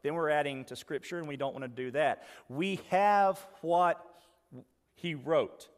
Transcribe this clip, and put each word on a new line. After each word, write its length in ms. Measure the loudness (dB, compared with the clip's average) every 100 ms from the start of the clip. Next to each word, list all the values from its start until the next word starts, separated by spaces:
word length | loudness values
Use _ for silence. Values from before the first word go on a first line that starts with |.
then 140 | -4 -2
we're 140 | 2
adding 360 | 2 0 -4 -10
to 100 | -14
Scripture, 440 | -8 -8 -6 -8
and 80 | -8
we 100 | -6
don't 160 | -6
wanna 140 | -6 -10
do 240 | -8 -4
that. 340 | 2 2 0 -8 -20 -12
We 280 | -4 -2 -4 0
have 500 | 2 4 6 4 2 -10 -10
what 640 | 0 4 4 2 -8 -20 _ _ _ -20 -20 _ _
he 220 | _ -6 -6
wrote. 540 | 2 2 2 -6 -20